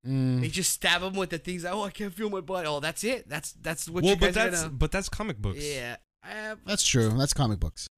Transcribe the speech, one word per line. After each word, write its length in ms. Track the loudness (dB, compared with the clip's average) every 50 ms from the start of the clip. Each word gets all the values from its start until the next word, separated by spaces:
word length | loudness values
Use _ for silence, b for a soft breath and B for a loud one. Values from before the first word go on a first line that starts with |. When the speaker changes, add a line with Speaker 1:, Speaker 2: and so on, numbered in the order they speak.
| _
Speaker 1:
Mm. 360 | 0 0 2 2 4 2 2
Speaker 2:
They 80 | 0 0
just 220 | -2 0 0 0 0
stab 280 | 2 4 4 4 4 2
'em 100 | -2 -2
with 160 | -2 -2 -2
the 80 | -2
things. 260 | -6 -6 -6 -8 -6 -4
Like, 100 | -4 -2
"Oh, 100 | -2 -2
I 80 | -4
can't 220 | -6 -6 -8 -8 -6
feel 160 | -4 -4 -2
my 120 | -2 -4
body." 260 | -4 -4 -4 -2 0
Oh, 120 | -2 -2 -2
that's 220 | -2 -4 -4 -2 -2
it. 240 | -2 -2 -4 -6 -8
That's, 240 | -8 -8 -8 -8 -14
that's 340 | -8 -6 -6 -4 -4 -6 -4
what 140 | -2 2 4
Speaker 3:
Well, 120 | 4 6
Speaker 2:
you 40 | 6
Speaker 3:
but 140 | 6 4 6
Speaker 2:
guys 140 | 4 2
are 20 | 4
Speaker 3:
that's, 140 | 2 0 -2
Speaker 2:
gonna 100 | -2 0
Speaker 3:
but 180 | 0 0 2
that's 160 | 2 0 -2
comic 300 | -2 -4 -4 -4 -4 -4
books. 220 | -2 -2 -4 -4 -2 -4
Speaker 2:
Yeah. 340 | -4 -4 -4 -6 -8 -8 -10 _ _ _ _ _
Uh, 280 | -12 -10 -8 -8 -8 -10 -10 -4
Speaker 1:
That's 200 | -2 0 2 2
true. 240 | 4 4 4 4 4 4
That's 160 | 2 2 2 2
comic 260 | 2 2 2 2 0
books. 280 | -2 -4 -4 -8 -14 -14 _